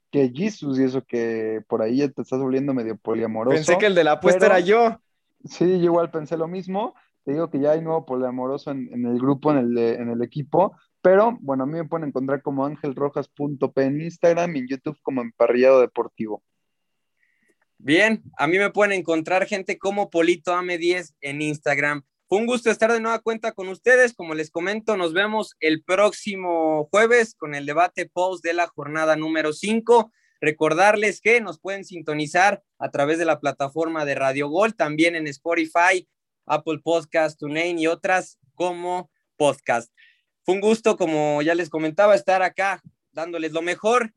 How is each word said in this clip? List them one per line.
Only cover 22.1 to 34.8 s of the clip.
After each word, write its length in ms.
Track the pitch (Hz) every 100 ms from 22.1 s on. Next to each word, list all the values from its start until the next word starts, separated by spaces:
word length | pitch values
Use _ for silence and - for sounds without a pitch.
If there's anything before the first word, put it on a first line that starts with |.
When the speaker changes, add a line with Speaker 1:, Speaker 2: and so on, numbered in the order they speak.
| _ _
Speaker 3:
Fue 100 | 196
un 80 | 233
gusto 240 | 247 226
estar 220 | 208 220
de 80 | 233
nueva 200 | 226 226
cuenta 320 | 226 226 226
con 160 | 208 190
ustedes. 440 | 185 240 254 240
Como 220 | - 165
les 160 | 156 156
comento, 480 | 170 185 214 220 202
nos 160 | 170
vemos 420 | 170 208 214 214 _
el 220 | 160 156
próximo 1040 | - 190 208 - 214 190 180 165 160 156 147
jueves 440 | 202 226 240 226
con 200 | - 151
el 100 | 143
debate 400 | 143 151 175 - 170
post 380 | 175 185 180
de 80 | 165
la 140 | 175 170
jornada 500 | - 143 156 160 156
número 380 | 156 160 151
cinco. 580 | 151 202 226 226 240 226 _ _ _
Recordarles 840 | 151 151 156 160 208 214 208 180
que 180 | 208 233
nos 180 | 196 156
pueden 280 | 185 196 180
sintonizar 760 | 170 156 151 151 180 196 196 _ _
a 120 | 139
través 260 | 143 143 165
de 80 |
la 160 | 165 143
plataforma 640 | 143 135 139 151 165 160
de 100 | 143
Radio 340 | 135 135 135 143
Gol, 260 | 165 226
también 420 | 214